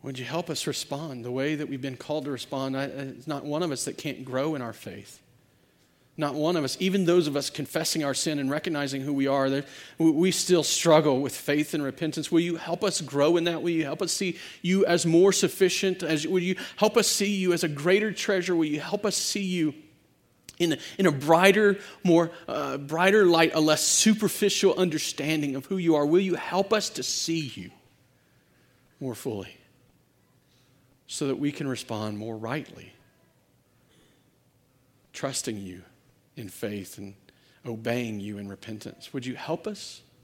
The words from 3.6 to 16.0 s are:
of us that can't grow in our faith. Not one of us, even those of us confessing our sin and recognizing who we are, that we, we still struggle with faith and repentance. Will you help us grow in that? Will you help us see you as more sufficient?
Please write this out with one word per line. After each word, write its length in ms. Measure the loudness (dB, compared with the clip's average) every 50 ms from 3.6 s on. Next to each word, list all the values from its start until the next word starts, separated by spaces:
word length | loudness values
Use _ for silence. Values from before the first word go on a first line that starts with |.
of 80 | -2 -4
us 140 | -4 -6 -6
that 140 | -8 -8 -8
can't 260 | -8 -8 -8 -8 -10
grow 300 | -4 -2 -2 -2 -2 -2
in 80 | -4
our 100 | -6 -8
faith. 480 | -10 -12 -14 -14 -14 -14 -16 -18 -20 -20 _ _ _ _ _ _ _ _ _ _ _ _ _ _ _ _ _ _ _
Not 200 | -2 -2 -2 0
one 220 | 0 0 2 2
of 80 | 2 0
us, 120 | -2 -2 -2
even 280 | -2 0 2 2 4
those 200 | 4 4 4 4
of 100 | 2 -2
us 120 | -2 -4 -4
confessing 560 | -6 -8 -8 -4 -4 -4 -2 -2 -2 -2 -2
our 80 | -2
sin 260 | -2 -2 -2 -2 -2 -2
and 120 | -2 -2
recognizing 500 | -2 -2 -4 -4 -4 -4 -4 -4 -4 -6
who 140 | -4 -4 -2
we 140 | 0 0 2
are, 200 | 2 2 2 2
that 180 | 0 -2 -4 -6 -16 -20 -20 -20 -4
we, 140 | _ 4 4
we 200 | 4 4 2 2
still 320 | 2 0 2 4 4 4
struggle 580 | 4 2 -2 2 6 6 6 8 8 6 2 2
with 140 | 0 -4 -6
faith 380 | -6 -2 0 0 0 0 -2
and 100 | -4 -4
repentance. 480 | -4 -6 -6 -6 -6 -6 -4 -6 -4 2
Will 100 | 2 2
you 160 | 2 2 -2
help 280 | -6 -6 -6 -4 -2 -2
us 160 | -2 -2 -2
grow 380 | -6 -4 2 4 4 6 6 4
in 60 | 2
that? 180 | 0 -2 -2
Will 80 | -2 -2
you 140 | 0 0 -2
help 180 | -2 -4 -4
us 100 | -4 -4
see 240 | -2 -2 -2 -4 -4 -6 -12 -18 -18 -6
you 240 | -2 0 2 4 4
as 220 | 4 4 2 4
more 260 | 4 6 8 8 8
sufficient? 720 | 6 4 2 0 2 2 2 2 2 2 0 0 -2 -2